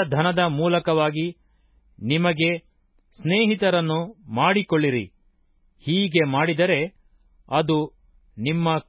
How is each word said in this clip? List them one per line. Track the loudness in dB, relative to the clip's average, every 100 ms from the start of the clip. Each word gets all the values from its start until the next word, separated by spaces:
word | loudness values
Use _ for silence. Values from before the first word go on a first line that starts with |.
| 0
ಧನದ | 0 0 2
ಮೂಲಕವಾಗಿ | 0 0 0 0 0 0 0 -2 -6 -8 _ _ _ _ _ -10
ನಿಮಗೆ | -2 0 2 2 0 -2 -8 _ _ _ _ -8
ಸ್ನೇಹಿತರನ್ನು | -2 2 2 2 0 0 0 -2 -6 -12 -8
ಮಾಡಿಕೊಳ್ಳಿರಿ. | 0 2 2 0 0 0 -2 -6 _ _ _ _ _ _ _
ಹೀಗೆ | -4 -2 2 2 2
ಮಾಡಿದರೆ | 2 0 0 0 0 -2 -8 _ _ _ _ -4
ಅದು | -2 0 0 -2 _ _ _ _ -8
ನಿಮ್ಮ | -4 -2 0 -2